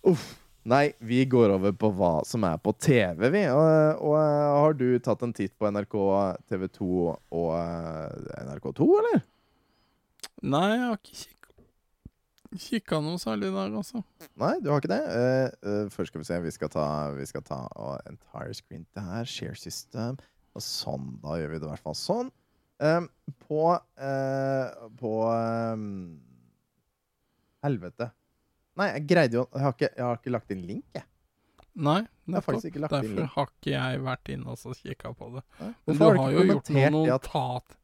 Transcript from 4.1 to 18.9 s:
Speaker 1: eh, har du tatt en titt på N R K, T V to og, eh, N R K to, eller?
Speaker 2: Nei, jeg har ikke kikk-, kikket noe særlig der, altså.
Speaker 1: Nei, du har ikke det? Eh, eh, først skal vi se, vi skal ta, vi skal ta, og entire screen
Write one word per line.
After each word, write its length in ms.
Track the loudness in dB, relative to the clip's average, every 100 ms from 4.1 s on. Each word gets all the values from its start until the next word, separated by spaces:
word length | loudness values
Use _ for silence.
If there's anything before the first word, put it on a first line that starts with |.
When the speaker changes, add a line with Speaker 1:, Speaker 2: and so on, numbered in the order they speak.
| 2
Speaker 1:
eh, 380 | 4 2 4
har 200 | 4 4
du 120 | 4 2 2
tatt 260 | 2 -2
en 120 | -2 -4
titt 160 | -6
på 140 | _ 0
N 100 | 0
R 80 | -4
K, 200 | 0 2 4 2 -2
T 180 | -6 -4
V 120 | -4
to 180 | -4 -2 2
og, 460 | 0 -2 _ -4 -2
eh, 640 | -2 -4 -6 -8 -8 -10 -10 -12 -12
N 140 | -12
R 120 | -10
K 80 | -10
to, 160 | 2 6
eller? 260 | 6 4 2 0 _ _ _ _ _ _ _ _ _ -20 -8
Speaker 2:
Nei, 240 | -2 2 2
jeg 140 | 0
har 140 | -2 -4
ikke 240 | -8 -18
kikk-, 320 | -20 _ _ _ _ _ _ _ -20 _ _ _ -18 -16
kikket 500 | -6 -6 -2 -2 -2
noe 140 | -6
særlig 320 | -4 -4 -4
der, 240 | -4 -4 -6
altså. 260 | -8 -10 -12 _ -20 -2
Speaker 1:
Nei, 160 | -2 0
du 140 | 0
har 80 | 0
ikke 140 | 0
det? 80 | -2 -2
Eh, 400 | 0 2 2 0 -4
eh, 240 | -4 -4 -4
først 240 | -6 -6
skal 100 | -6
vi 60 | -6
se, 80 | -4
vi 140 | -4 -6
skal 160 | -6
ta, 140 | -2 -2 -2 -4
vi 160 | -6 -10
skal 180 | -10 -10
ta, 140 | -10 -10
og 260 | -10 -10 -10 -12
entire 500 | -20 _ -14 -12 -14
screen 320 | _ -18 -14